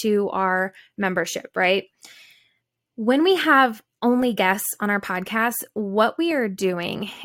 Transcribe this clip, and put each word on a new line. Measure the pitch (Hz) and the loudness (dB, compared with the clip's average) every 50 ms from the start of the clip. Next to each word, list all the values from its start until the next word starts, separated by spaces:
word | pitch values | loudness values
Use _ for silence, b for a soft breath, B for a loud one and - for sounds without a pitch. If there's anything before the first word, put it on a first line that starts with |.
to | - 220 208 202 202 - | 0 2 2 2 0 0
our | - 190 190 185 185 185 185 190 B B B B B | -2 -2 0 0 2 0 0 -2 B B B B B
membership, | - 196 185 185 175 165 - - - - - _ | -4 -2 -2 0 -2 -2 -4 -6 -8 -10 -6 _
right? | - 185 180 196 202 - - B B B B B B B B B B B B B B B _ _ _ _ _ _ | 0 2 2 2 0 -2 -6 B B B B B B B B B B B B B B B _ _ _ _ _ _
When | - 214 226 254 285 320 | -4 0 0 2 4 4
we | 370 381 | 4 2
have | 339 269 320 294 269 269 247 220 - - _ _ _ | 2 2 4 4 6 4 4 0 -6 -14 _ _ _
only | 226 240 247 247 254 247 214 | 0 2 2 4 2 2 2
guests | 196 190 185 190 208 - - - - | 2 2 2 0 0 -4 -6 -6 -4
on | 208 202 | -2 -2
our | 202 202 | -2 -2
podcast, | 196 - 185 185 185 - 220 220 226 240 226 - - - | -2 -4 -6 -6 -6 -4 -2 -2 -2 -2 -2 -6 -10 -8
what | _ 214 208 196 190 214 214 240 - - | _ -6 -6 -2 2 2 2 2 2 -2
we | 330 339 320 | -2 0 0
are | 277 233 208 | 0 -2 -2
doing | 190 - 196 185 180 175 175 - - - - 196 B B B | -2 -2 -2 -2 0 -2 -4 -4 -6 -6 -8 -10 B B B